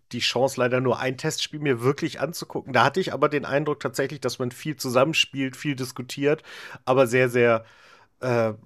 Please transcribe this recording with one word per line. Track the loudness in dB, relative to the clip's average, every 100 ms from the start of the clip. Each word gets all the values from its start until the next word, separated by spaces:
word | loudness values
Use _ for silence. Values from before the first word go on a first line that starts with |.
| _
die | -4
Chance, | -2 0 0 2
leider | 0 2
nur | 0 0
ein | -2 -4
Testspiel | -6 -6 -8 -4
mir | -2 0
wirklich | 0 0 -4 -4
anzugucken. | -6 -6 -10 -10 0
Da | 4 4
hatte | 2
ich | -2
aber | 0 0
den | 0 0
Eindruck | -2 0 -4
tatsächlich, | -4 -4 -4 -4
dass | -6 -4
man | -6
viel | -6 -8 -6
zusammenspielt, | 0 2 2 2 -2 -2 -6 -4
viel | -4 -4
diskutiert, | -6 -8 -10 -2 0 0 -2 -18 -18 -10 2
aber | 4 6
sehr, | 4 4
sehr, | 4 4 4 0 -18 -20 -20 _ _
äh, | -2 2 0 -2